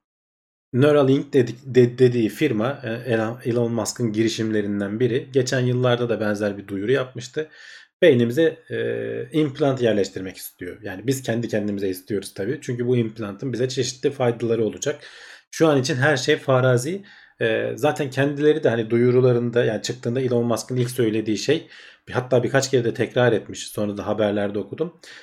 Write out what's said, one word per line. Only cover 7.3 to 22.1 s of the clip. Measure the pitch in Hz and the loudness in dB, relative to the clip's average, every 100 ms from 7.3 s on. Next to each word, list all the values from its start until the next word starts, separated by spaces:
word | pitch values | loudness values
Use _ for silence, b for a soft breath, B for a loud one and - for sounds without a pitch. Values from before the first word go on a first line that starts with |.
| 156 156 B B B B _ | -8 -8 B B B B _
Beynimize, | 175 123 117 131 160 - - | 6 6 4 2 2 0 -8
e, | 117 117 117 113 113 127 151 | -6 -4 -4 -6 -8 -4 -2
implant | 151 127 143 123 | -2 0 -2 2
yerleştirmek | 117 104 95 98 95 - | 2 2 0 -6 -12 -12
istiyor. | - - 90 92 | -18 -14 -14 -12
Yani | 104 95 113 | -14 -6 -4
biz | 127 | -4
kendi | - 113 113 | -4 -4 -2
kendimize | 110 104 98 98 | -2 -2 -4 -4
istiyoruz | 92 - 101 - | -6 -6 -8 -6
tabii. | - 101 151 | -8 -8 -6
Çünkü | - 120 123 | -8 -4 0
bu | 120 | 0
implantın | 110 113 101 98 135 | -2 -6 -10 -8 -6
bize | 117 127 | -4 -2
çeşitli | 131 127 - 143 | -2 -6 -4 -4
faydaları | 135 123 113 117 113 107 | 0 -2 0 -2 0 -2
olacak. | - 143 - B B B B B | -4 -6 -8 B B B B B
Şu | - 160 | 0 2
an | 139 | 4
için | 127 131 | 0 0
her | 147 135 | 2 2
şey | 151 151 | 0 0
farazi. | - 127 127 120 139 202 B B B - | 2 4 4 2 0 -8 B B B -4
E, | 117 110 117 117 | -2 0 -4 -2
zaten | 147 143 139 | -2 0 -4
kendileri | 123 143 143 151 151 | 0 0 2 2 4
de | 147 | 2
hani | 117 110 | 2 2
duyurularında, | 120 123 127 127 120 120 117 123 | 4 4 6 4 4 2 2 2
yani | 107 | -2
çıktığında | - 120 120 123 | -6 -6 -4 -2
Elon | 117 120 120 | 0 0 2
Musk'ın | 110 - 127 | -2 -2 -2
ilk | 123 | -2
söylediği | 123 110 110 107 98 | 0 0 0 -2 -2
şey, | - 165 - B B B - | 0 -2 -4 B B B -8